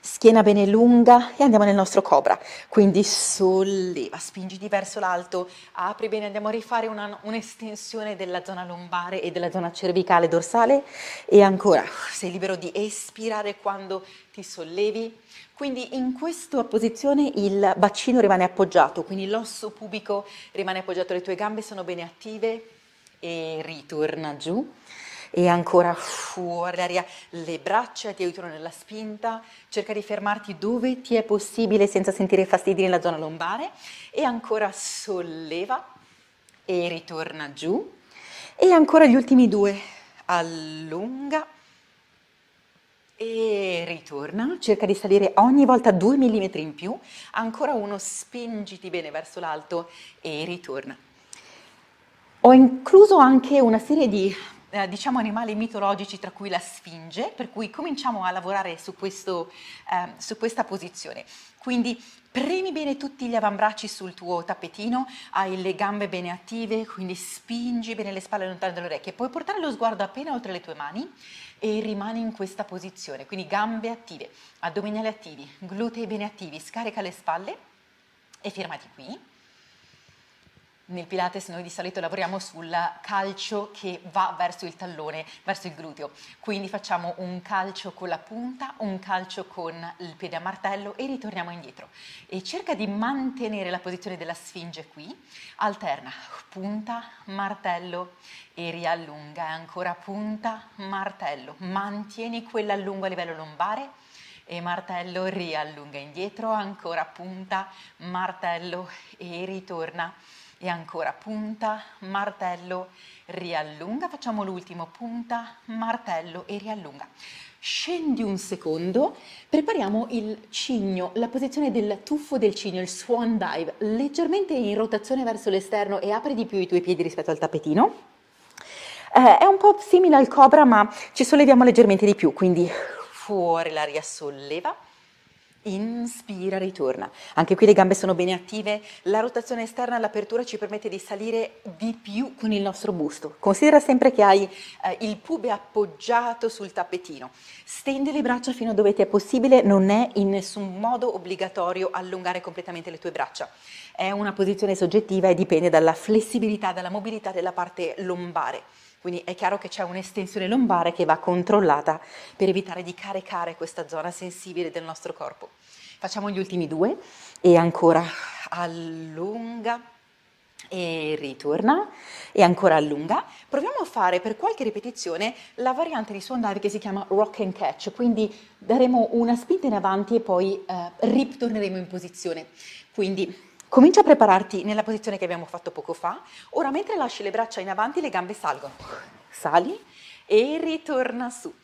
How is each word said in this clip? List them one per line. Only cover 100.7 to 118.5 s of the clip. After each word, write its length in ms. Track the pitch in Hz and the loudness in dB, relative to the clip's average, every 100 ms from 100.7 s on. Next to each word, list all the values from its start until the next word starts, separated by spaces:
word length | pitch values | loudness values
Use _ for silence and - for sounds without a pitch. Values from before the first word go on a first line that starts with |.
| - | -16
martello. 800 | 196 196 196 196 160 143 127 - | -10 -8 -8 -8 -10 -10 -14 -14
Mantieni 840 | 185 196 202 208 208 - 226 233 | -8 -6 -6 -10 -12 -12 -10 -10
quell'allungo 640 | 226 226 208 202 196 190 190 | -8 -8 -4 -6 -6 -8 -8
a 40 | |
livello 240 | 180 170 | -8 -10
lombare 580 | 160 156 151 180 220 277 - _ - - - | -10 -14 -8 -6 -6 -10 -18 _ -20 -20 -20
e 160 | _ 170 | _ -10
martello, 680 | 175 175 175 180 180 180 185 | -8 -8 -8 -10 -8 -6 -6
riallunga 720 | 190 175 151 151 151 147 143 | -6 -6 -6 -8 -12 -16 -16
indietro. 500 | 143 151 196 202 226 | -16 -10 -10 -8 -6
Ancora 560 | 214 196 196 175 165 160 | -4 -6 -10 -8 -8 -8
punta, 640 | - 180 185 190 190 190 - - _ | -10 -16 -14 -8 -8 -8 -18 -20 _
martello 920 | 170 180 185 180 175 170 175 180 175 - - - | -10 -6 -6 -6 -6 -6 -8 -10 -12 -18 -20 -18
e 300 | 175 170 185 | -14 -10 -10
ritorna. 680 | 190 190 170 160 165 170 - _ - - _ | -10 -12 -10 -10 -8 -10 -10 _ -20 -20 _
E 60 | 180 | -6
ancora 420 | 175 160 160 147 | -6 -8 -8 -6
punta, 720 | - - 214 214 220 220 214 - - | -8 -12 -10 -10 -6 -6 -6 -10 -20
martello, 880 | 190 196 208 202 185 180 180 185 185 _ - - - | -8 -6 -6 -6 -8 -8 -8 -10 -10 _ -20 -20 -16
riallunga. 840 | - 175 165 151 151 170 247 349 | -12 -6 -6 -8 -12 -10 -8 -8
Facciamo 360 | 285 240 214 | -10 -6 -6
l'ultimo, 460 | 196 185 185 170 165 - | -6 -8 -12 -14 -14 -14
punta, 600 | 233 233 233 233 233 - - | -12 -12 -8 -8 -8 -20 -12
martello 800 | 226 226 233 233 165 170 170 - | -8 -4 -6 -4 -8 -8 -14 -10
e 140 | 202 | -12
riallunga. 480 | 202 214 160 - - _ - - - _ | -10 -12 -12 -18 -20 _ -20 -20 -20 _
Scendi 640 | - - - 349 311 226 | -8 -6 -4 -4 -2 -2
un 160 | 220 190 | -2 -4
secondo, 800 | - | -6